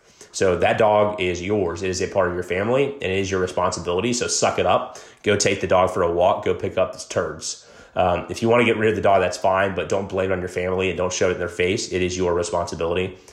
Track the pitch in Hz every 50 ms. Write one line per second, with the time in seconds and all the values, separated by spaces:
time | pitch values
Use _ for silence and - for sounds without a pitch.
0 | _ _ _ - - - - - 98 92 90 85 - 107 117 - 110 104 107 104
1 | 104 101 - - 92 90 87 87 87 95 107 104 92 82 85 85 95 92 90 92
2 | 95 87 - 101 92 87 87 90 87 - 90 92 101 113 127 135 143 143 143 -
3 | 92 92 95 98 95 92 95 92 90 90 - 92 90 90 - 85 82 87 87 95
4 | 107 123 120 120 - 85 - - 120 98 - 98 90 87 101 - - - - -
5 | - - - _ - 104 101 98 - 107 101 - - 92 95 92 92 90 - 98
6 | 87 85 85 85 90 98 104 - - 95 - - - 95 - 92 90 - - -
7 | - - - 104 85 78 76 78 - - - - - - - - - - - 90
8 | 90 90 87 85 - - 92 - 113 113 117 120 120 110 113 107 110 110 104 95
9 | 87 101 98 95 92 87 - - - 95 95 95 98 98 92 - 98 87 104 98
10 | 98 92 95 95 95 95 95 90 90 90 - 90 87 92 92 92 95 92 82 82
11 | 90 90 - - 101 92 90 90 87 87 - - 90 90 101 120 - - 92 90
12 | 90 87 90 92 90 87 85 87 87 - 90 87 85 - 90 80 85 82 87 90
13 | 92 95 - - - -